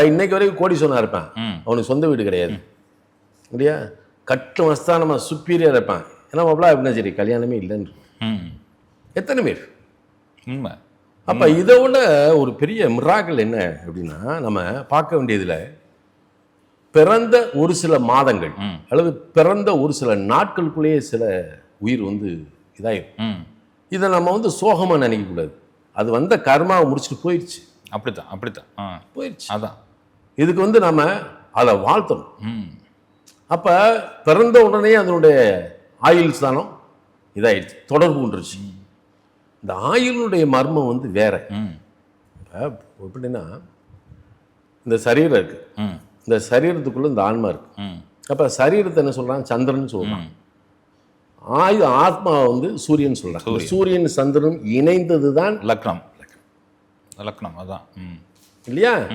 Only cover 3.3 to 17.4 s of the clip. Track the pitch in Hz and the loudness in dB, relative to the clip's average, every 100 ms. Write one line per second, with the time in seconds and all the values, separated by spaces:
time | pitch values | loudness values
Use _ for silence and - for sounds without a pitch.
3.3 | _ _ 120 143 151 110 - _ _ - | _ _ -2 -2 -2 -10 -18 _ _ -4
4.3 | 131 - - 160 147 - 170 160 135 - | -4 -4 -2 0 0 0 0 0 -2 -6
5.3 | 156 - 170 160 123 107 87 - - _ | -8 -2 2 4 2 0 -6 -8 -20 _
6.3 | 151 165 156 175 143 131 113 101 82 104 | -2 0 4 4 4 2 -2 -4 -4 -2
7.3 | 120 120 117 101 104 92 - _ - 110 | -2 -2 -6 -6 -8 -10 -16 _ -10 -8
8.3 | 104 85 - _ _ _ _ _ 185 190 | -8 -10 -18 _ _ _ _ _ -8 -4
9.3 | 262 151 82 - _ _ _ _ _ _ | -2 -2 -4 -12 _ _ _ _ _ _
10.3 | _ - 135 120 - _ _ _ _ - | _ -14 -12 -12 -14 _ _ _ _ -6
11.3 | 202 156 165 190 247 262 262 220 147 151 | 2 4 4 6 6 6 4 4 4 4
12.3 | 156 123 - 151 220 156 120 139 208 170 | 4 2 -2 -4 0 0 0 2 0 0
13.3 | 135 110 113 87 76 85 87 82 78 117 | -2 0 -2 -4 -6 -12 -12 -10 -10 -8
14.3 | 165 117 98 87 131 127 147 151 160 123 | -6 -4 -4 -4 -8 -2 -2 0 -2 0
15.3 | 104 90 82 85 - _ _ _ _ _ | -2 -2 -6 -10 -20 _ _ _ _ _
16.3 | _ _ _ _ _ _ 156 165 226 233 | _ _ _ _ _ _ 6 6 4 4
17.3 | 240 | 2